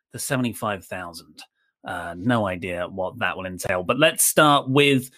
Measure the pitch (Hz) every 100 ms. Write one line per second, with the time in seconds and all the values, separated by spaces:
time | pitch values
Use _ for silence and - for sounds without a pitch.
0 | _ 123 - 131 120 104 110 95 - 92
1 | 87 82 78 - - _ _ _ - 87
2 | 85 87 110 120 98 90 92 87 87 95
3 | 92 - 92 80 92 90 - 92 90 131
4 | 160 160 - - 151 143 131 135 143 135
5 | 131